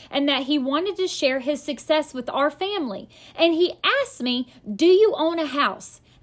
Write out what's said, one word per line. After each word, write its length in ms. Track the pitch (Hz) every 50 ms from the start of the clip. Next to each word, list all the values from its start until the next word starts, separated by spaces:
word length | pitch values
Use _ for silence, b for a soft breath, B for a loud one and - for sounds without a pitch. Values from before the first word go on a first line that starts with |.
| B B
and 200 | B 285 285 285
that 140 | 277 262 277
he 140 | 247 302 294
wanted 380 | 254 269 269 302 359 415 359
to 120 | 349 370 359
share 320 | - - 311 262 262 269
his 200 | 247 269 302 269
success 520 | - - 285 - - - 311 311 294 - -
with 160 | 254 240 -
our 200 | - 247 277 302
family. 600 | 294 - 381 392 415 392 302 240 190 196 226 - B B B B B
And 180 | B 330 339 330
he 200 | 311 359 339 - - -
asked 380 | - 466 554 539 - - -
me, 260 | 240 254 247 247 254 B B B B 214 208
"Do 120 | 196 320
you 300 | 339 370 392 440 427 - -
own 200 | 311 320 339 330
a 100 | 311 285
house?" 520 | 262 294 277 208 190 - - - - - _ b b b